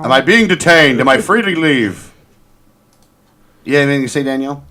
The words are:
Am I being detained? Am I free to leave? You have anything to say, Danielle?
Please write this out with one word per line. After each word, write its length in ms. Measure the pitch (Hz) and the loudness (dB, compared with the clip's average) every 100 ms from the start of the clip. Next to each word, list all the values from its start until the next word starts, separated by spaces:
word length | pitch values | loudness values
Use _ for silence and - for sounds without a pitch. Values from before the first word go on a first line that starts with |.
Am 80 | 127 | 0
I 100 | 131 | 0
being 260 | 135 226 214 | 2 2 2
detained? 520 | 180 - 170 151 123 | 0 2 4 4 2
Am 80 | 127 | 2
I 120 | 131 | 0
free 220 | 113 214 | 0 -2
to 180 | 202 165 | 0 -2
leave? 520 | 160 139 107 90 - _ _ _ _ _ _ _ _ _ _ _ _ _ _ _ | 0 0 -2 -6 -16 _ _ _ _ _ _ _ _ _ _ _ _ _ _ _
You 120 | - | -2
have 120 | 143 143 | 0 0
anything 140 | 143 | 0
to 60 | 131 | -2
say, 140 | 151 | -4
Danielle? 420 | 135 135 135 143 - | -4 -6 -6 -10 -14